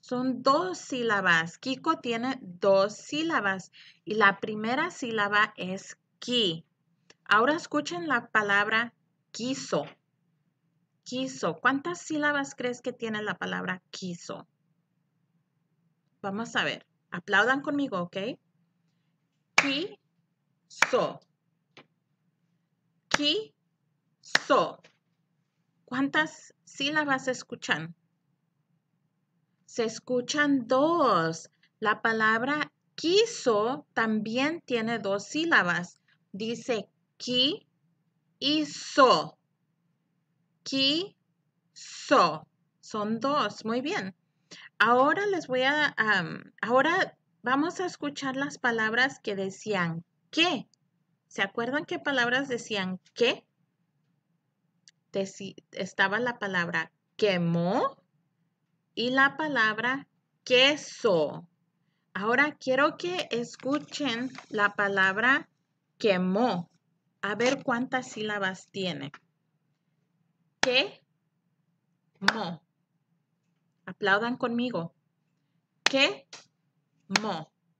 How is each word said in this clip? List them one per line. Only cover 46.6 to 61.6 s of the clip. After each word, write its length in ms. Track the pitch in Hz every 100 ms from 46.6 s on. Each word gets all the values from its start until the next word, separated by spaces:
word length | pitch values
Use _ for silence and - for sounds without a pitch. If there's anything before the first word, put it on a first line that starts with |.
ahora 540 | 202 247 285 349 339 - _ _
vamos 380 | 240 269 320 -
a 60 | 359
escuchar 500 | - 294 285 277 262
las 220 | 285 -
palabras 600 | 247 226 220 226 262 269
que 160 | - 196
decían 680 | 190 196 - 196 170 165 - _ _
que. 380 | - 339 285 - _ _ _ _ _ _
¿Se 160 | -
acuerdan 420 | 196 - 233 277
qué 140 | 330 349
palabras 500 | - 269 240 254 277
decían 520 | 240 233 208 185 185 _
que? 320 | - 240 - _ _ _ _ _ _ _ _ _ _ _ _ _ _ _ _ _
Deci-, 440 | 202 190 - 196 - _
estaba 460 | - 185 - 196 202
la 200 | 247 240
palabra 540 | 202 190 170 170 160 _ _ _
quemó 840 | 214 185 170 170 170 226 494 - _ _ _ _ _ _ _ _ _
y 160 | - 233
la 260 | 262 269 269
palabra 720 | 311 269 220 214 233 269 285 _ _ _
queso. 1000 | - 247 269 294 - - 233 175 147 127 175 _